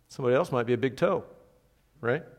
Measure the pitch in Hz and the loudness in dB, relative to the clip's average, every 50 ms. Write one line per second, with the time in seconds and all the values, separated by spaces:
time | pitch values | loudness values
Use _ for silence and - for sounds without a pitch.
0 | _ - - - 135 123 123 135 175 165 143 123 117 117 123 113 120 131 127 - | _ -16 -8 -4 0 2 2 2 2 0 -2 -2 0 0 0 0 0 -2 -2 0
1 | 165 202 190 - - - - - - _ _ _ _ _ _ _ _ _ _ _ | 0 0 0 0 -4 -8 -16 -20 -20 _ _ _ _ _ _ _ _ _ _ _
2 | - 117 127 160 165 - - | -2 -2 -2 -2 -4 -10 -20